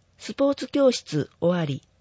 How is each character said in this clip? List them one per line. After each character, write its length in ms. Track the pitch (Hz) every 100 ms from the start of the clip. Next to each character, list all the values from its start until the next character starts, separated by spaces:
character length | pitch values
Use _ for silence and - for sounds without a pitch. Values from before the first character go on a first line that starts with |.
| _ _
ス 160 | -
ポ 180 | 220 277
ー 40 | 277
ツ 120 | 262
教 240 | 285 269
室 380 | 233 - 151 - _
終 200 | 170 175
わ 60 | 156
り。 160 | 139 - _